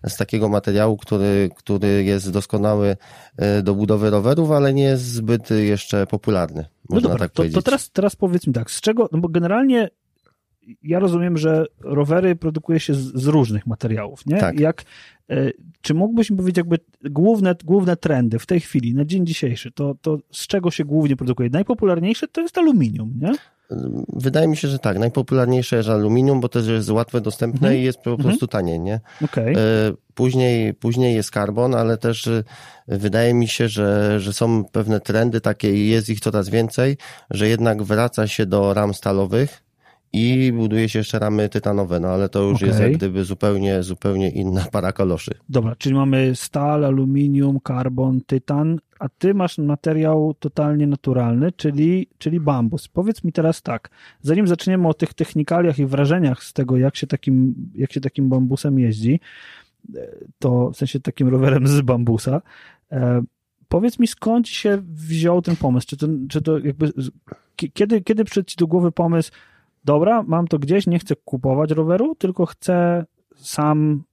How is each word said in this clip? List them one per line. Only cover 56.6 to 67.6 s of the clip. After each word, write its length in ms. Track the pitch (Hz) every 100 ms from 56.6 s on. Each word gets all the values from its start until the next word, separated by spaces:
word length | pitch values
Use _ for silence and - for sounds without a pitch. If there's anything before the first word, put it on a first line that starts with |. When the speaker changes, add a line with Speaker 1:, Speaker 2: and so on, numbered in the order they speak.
| 127 127
Speaker 2:
jak 180 | 131 -
się 120 | 147
takim, 480 | 139 - 131 131 - - -
jak 160 | 135
się 80 | 139
takim 280 | 139 - 135
bambusem 500 | 131 127 135 147 135
jeździ, 400 | 120 107 113 160 - - - - _ _ - 64
e, 40 | - - - -
to 320 | 127 123 123
w 60 | 131
sensie 220 | 139 139
takim 280 | - - 131
rowerem 400 | 131 135 131 135
z 140 | 143
bambusa, 600 | 131 120 120 110 - 147 - - - _ _
e, 320 | 139 123 123 120 _ _ _ _
powiedz 320 | 175 233 -
mi, 80 | 233
skąd 400 | - 220 240 226
ci 80 | -
się 260 | 208 196 180
wziął 540 | 156 156 165 170 180
ten 140 | 175 170
pomysł? 320 | 139 123 -
Czy 100 | 139
to, 100 | 151 151 135
czy 120 | 151
to 160 | 156 156
jakby 280 | 143 143 156 139
z-, 120 | 127 - - - _
ki-, 160 | -